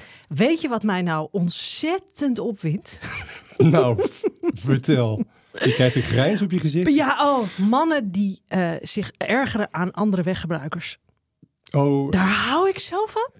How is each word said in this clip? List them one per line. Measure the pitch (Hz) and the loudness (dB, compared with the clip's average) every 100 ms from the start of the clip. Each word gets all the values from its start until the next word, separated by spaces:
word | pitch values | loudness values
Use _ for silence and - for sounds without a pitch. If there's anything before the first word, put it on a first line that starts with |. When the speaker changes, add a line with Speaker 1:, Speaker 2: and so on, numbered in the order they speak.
| - - - | -20 -20 -8
Speaker 1:
Weet | 143 240 330 | 0 2 2
je | 294 | 0
wat | 226 | -2
mij | 214 185 | 0 0
nou | 175 160 156 | 0 -2 -2
ontzettend | 196 175 - - - 311 381 - - 285 220 | -2 -2 -2 -4 -4 -2 -2 -6 -4 -2 0
opwindt? | 233 196 160 185 - - - - - - - - | -4 -4 -4 -4 -6 -14 -12 -10 -12 -16 -8 2
<laughs> | |
Speaker 2:
Nou, | 165 - 123 117 - - 440 - 349 | 6 6 4 2 -2 -2 -6 -4 -4
vertel. | 214 131 135 131 139 113 107 - _ _ - | -2 0 0 2 2 2 0 -6 _ _ -2
Je | 135 | 0
krijgt | - 127 127 | 4 4 2
een | |
grijns | - 117 143 202 | 0 2 2 2
op | 202 | 0
je | 175 | 0
gezicht. | 156 156 185 | 0 0 2
Speaker 1:
Ja, | 285 269 254 285 | 4 2 2 2
oh, | 269 202 - 202 | 2 -2 0 2
mannen | 254 330 302 208 | 2 2 0 0
die, | 185 202 190 _ | -2 -2 -4 _
eh, | 190 175 165 | -2 -2 -2
zich | - - - - | -6 -6 -6 -6
ergeren | - 233 254 226 208 | -2 0 0 -2 -4
aan | 160 180 | -4 -4
andere | - 214 190 | -2 0 0
weggebruikers. | 180 185 160 160 147 175 - - _ _ _ _ _ _ - | 0 -2 -4 -6 -6 -8 -10 -14 _ _ _ _ _ _ -4
Speaker 2:
Oh. | 143 143 139 139 | 0 2 2 2
Speaker 1:
Daar | 185 190 | 2 2
hou | 202 214 294 392 | 0 0 2 0
ik | 370 | 0
zo | - 359 427 | -4 -4 -4
van. | 440 508 - | -4 -6 -8